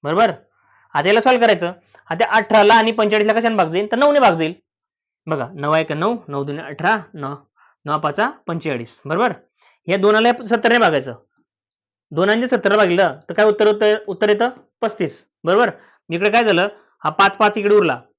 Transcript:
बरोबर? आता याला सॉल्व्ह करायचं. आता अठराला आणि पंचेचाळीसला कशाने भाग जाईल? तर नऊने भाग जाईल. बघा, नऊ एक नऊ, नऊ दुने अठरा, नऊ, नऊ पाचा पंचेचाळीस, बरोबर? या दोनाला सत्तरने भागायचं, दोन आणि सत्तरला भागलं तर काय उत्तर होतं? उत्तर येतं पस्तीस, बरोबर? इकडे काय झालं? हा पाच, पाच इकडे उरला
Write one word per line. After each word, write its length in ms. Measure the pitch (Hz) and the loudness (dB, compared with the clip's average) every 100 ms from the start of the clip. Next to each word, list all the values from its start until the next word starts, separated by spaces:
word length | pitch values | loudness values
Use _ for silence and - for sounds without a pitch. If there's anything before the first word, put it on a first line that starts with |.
बरोबर? 280 | 143 170 226 170 _ _ _ _ _ | -4 0 0 -2 _ _ _ _ _
आता 120 | 147 160 | -4 0
याला 140 | 220 | 2
सॉल्व्ह 260 | 233 247 233 | 2 2 2
करायचं. 260 | 190 170 180 _ _ _ | 2 -2 -8 _ _ _
आता 300 | 165 220 160 | -4 0 0
अठराला 380 | 208 220 208 | 2 2 6
आणि 180 | 226 220 | 4 2
पंचेचाळीसला 480 | 226 214 214 208 220 | 0 0 0 0 0
कशाने 140 | 233 | 0
भाग 120 | 220 165 | 0 -2
जाईल? 260 | 170 208 | -2 -4
तर 40 | 226 | 0
नऊने 240 | 285 294 | 2 4
भाग 140 | 240 | 2
जाईल. 200 | 165 160 175 _ _ _ _ _ _ - | 2 -4 -6 _ _ _ _ _ _ -8
बघा, 220 | 156 123 | -6 -6
नऊ 220 | 180 143 | -8 -2
एक 180 | 160 156 | 0 -2
नऊ, 240 | 151 185 240 - | -4 -4 -4 -8
नऊ 160 | 139 | -8
दुने 180 | 139 147 | -8 -8
अठरा, 340 | 165 147 170 214 160 | -12 -4 -2 -2 -4
नऊ, 200 | 160 139 143 _ _ _ _ | -12 -12 -12 _ _ _ _
नऊ 160 | 151 151 | -6 -4
पाचा 300 | 156 143 233 | -2 -2 -4
पंचेचाळीस, 720 | - - 165 156 127 117 _ | -4 -10 -8 -6 -8 -10 _
बरोबर? 280 | 135 165 247 185 _ _ _ _ - | -8 -2 -2 -4 _ _ _ _ -6
या 80 | 196 | 0
दोनाला 500 | 196 214 233 240 226 | 2 2 2 0 -2
सत्तरने 320 | 226 233 233 | -2 2 2
भागायचं, 360 | 208 151 135 117 _ _ _ _ _ _ _ _ _ | 2 0 -4 -14 _ _ _ _ _ _ _ _ _
दोन 200 | 151 190 | -4 0
आणि 180 | 220 247 | 0 0
सत्तरला 280 | 247 196 208 | -2 0 2
भागलं 420 | 196 175 185 139 - | 2 2 0 -2 -10
तर 60 | |
काय 120 | 175 214 | 0 2
उत्तर 200 | 208 214 | 2 0
होतं? 380 | 214 214 214 208 | 2 0 0 -4
उत्तर 220 | 185 208 | -4 0
येतं 200 | 208 240 247 _ _ | 0 0 -4 _ _
पस्तीस, 460 | 220 214 165 - _ _ | -8 -4 -8 -8 _ _
बरोबर? 260 | 160 196 233 - _ _ _ | -2 0 0 -4 _ _ _
इकडे 200 | 170 202 | -4 0
काय 140 | 220 | 0
झालं? 240 | 226 175 196 - _ _ | 2 0 0 -6 _ _
हा 60 | 156 | -8
पाच, 260 | 160 196 190 | 0 0 2
पाच 220 | 208 214 | 0 0
इकडे 160 | 202 | 2
उरला 280 | 208 180 123 _ | 2 2 -2 _